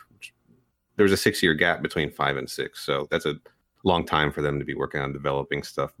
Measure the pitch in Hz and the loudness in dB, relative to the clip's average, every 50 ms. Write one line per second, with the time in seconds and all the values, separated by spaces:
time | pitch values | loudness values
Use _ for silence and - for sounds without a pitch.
0 | - _ _ _ - - - _ _ _ _ _ _ _ _ _ _ _ _ - | -16 _ _ _ -20 -20 -20 _ _ _ _ _ _ _ _ _ _ _ _ 4
1 | 104 98 98 92 - 110 104 - - 85 78 76 87 87 80 76 78 78 - 85 | 6 6 6 4 4 2 2 4 2 2 4 4 2 2 2 0 -2 -4 -2 -2
2 | 76 71 - - 73 69 69 67 64 - - - 67 - - - - - 69 67 | -2 -2 -2 -2 -2 0 0 -2 -6 -8 -8 -8 -8 -8 -8 -10 -4 -2 -2 -2
3 | 73 - - 82 - 78 73 - - - _ _ _ _ _ _ - 95 90 85 | -2 -2 -2 -2 0 -2 -4 -4 -10 -18 _ _ _ _ _ _ 2 2 2 2
4 | - - - 78 76 73 - - 73 73 71 71 67 64 67 67 67 69 - 73 | 2 2 2 2 2 2 0 0 -2 -2 -2 -2 -4 -6 -6 -6 -6 -6 -4 -4
5 | 69 69 69 69 69 71 69 69 69 - 71 71 71 - - - 69 69 - - | -4 -4 -6 -4 -4 -2 -2 -2 -2 -4 -4 -6 -6 -6 -6 -6 -6 -6 -6 -4